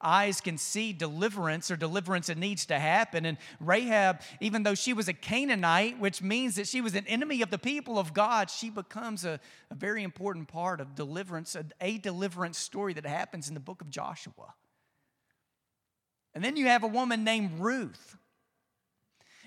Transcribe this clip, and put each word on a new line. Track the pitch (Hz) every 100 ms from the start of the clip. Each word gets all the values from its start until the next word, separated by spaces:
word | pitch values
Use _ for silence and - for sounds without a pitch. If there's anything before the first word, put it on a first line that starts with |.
eyes | 165 185 202 185
can | 185 156
see | - 208 220
deliverance | 170 160 156 214 202 165 160 -
or | 170
deliverance | 160 190 175 180 170
that | 160
needs | 196 202 -
to | 143
happen. | 156 190 - 165 165
And | 151 - -
Rahab, | 160 208 247 214 190 170 - -
even | 208 220
though | 208 196
she | 247
was | 220 185
a |
Canaanite, | 170 - 233 285 214 170 170 220 247
which | 196 -
means | 185 233 254
that | 190 202
she | 254
was | 226
an | 190 196
enemy | 226 302 262
of | 202
the | 202
people | 247 294 262 214
of | 165
God, | 156 214 226 190
she | - 226
becomes | 208 180 208 233 208
a, | 175 151 - - -
a |
very | 139 196 220
important | 185 175 196 170 147
part | 165 180 165
of | 135
deliverance, | 139 143 170 185 160 165 165
a, | 156 -
a | 185 220
deliverance | 196 175 196 175 170 165
story | - 196 202
that | 156
happens | 147 160 180 175 143
in |
the | 151
book | 139 190
of | 151
Joshua. | - - 160 - - - - _ _ _ _ _ _ _ _ _ _ _ _ _ _ _ _ _
And | -
then | 226 302
you | 254
have | 240
a | 220
woman | 226 254 226
named | 220 226 196 160
Ruth. | 208 262 156 85 - - _ _ _ _ _ _ _ _ _ _ _ -